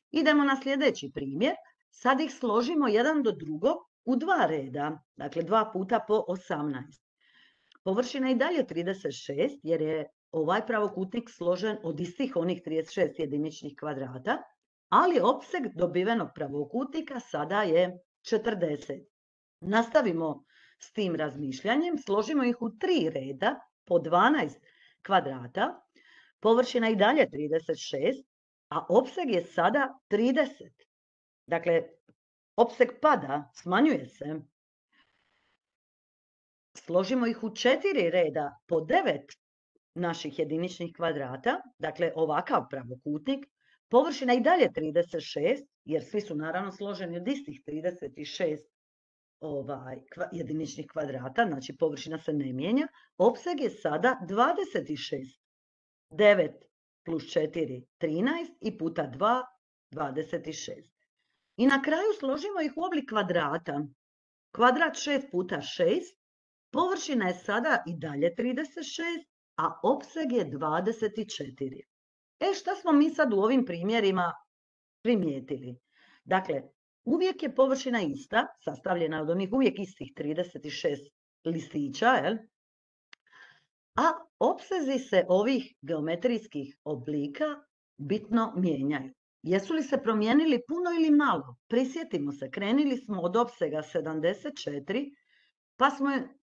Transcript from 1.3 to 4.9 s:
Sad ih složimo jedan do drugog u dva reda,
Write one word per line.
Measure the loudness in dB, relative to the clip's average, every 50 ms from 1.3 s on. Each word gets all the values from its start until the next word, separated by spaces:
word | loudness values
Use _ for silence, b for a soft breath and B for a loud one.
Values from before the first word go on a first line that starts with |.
| -2 0 0 0 0 -2 -8 b b b b _
Sad | _ -2 0 2 2 2
ih | 0 -4 -6
složimo | -4 -2 0 2 2 2 0 0 0 2
jedan | 4 4 4 4 4 2 2 2
do | 0
drugog | -2 -2 -4 -8 -4 0 0 0 0 0 -6 _ _ _ -2
u | 0 0
dva | 0 2 2 2 4 2
reda, | 2 0 -2 -4 -4 -6 -4 -4 -4